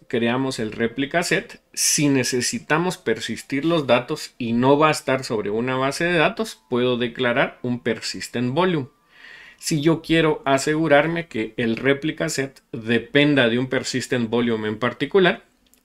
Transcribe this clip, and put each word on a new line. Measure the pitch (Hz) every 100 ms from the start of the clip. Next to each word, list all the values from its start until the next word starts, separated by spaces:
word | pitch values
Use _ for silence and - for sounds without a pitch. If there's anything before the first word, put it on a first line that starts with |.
| _
creamos | 123 117 123 135 131
el | 110
réplica | 107 117 - 139 170
set, | 175 156 - - _
si | - - - 143
necesitamos | 139 123 127 123 117 - 151 180 -
persistir | - 110 - 110 - 139
los | 160 170 135
datos | 123 127 151 - _
y | 120
no | 117 127 143
va | 156
a |
estar | 151 - 135
sobre | 131 113 101
una | 107 127 131
base | 135 143
de | 170 175
datos, | 160 214 220 - _
puedo | 120 123 123
declarar | 123 117 127 120 135 -
un | 127 123
persistent | - 110 - 95 - 117 123
volume. | 139 190 165 131 _ _ _ - - - -
Si | - 156
yo | 147 160
quiero | - 165 156 151
asegurarme | - 135 151 156 160 143 156 170 165
que | 113 110 -
el | 120 110
réplica | 123 139 156 147 165
set | - 135 - _
dependa | 123 110 117 - 143 147 143 120
de | 120
un | 131
persistent | 131 117 131 - 131 113
volume | 120 120 113 107
en | 110
particular, | 123 - 139 196 180 226 _ _ _ _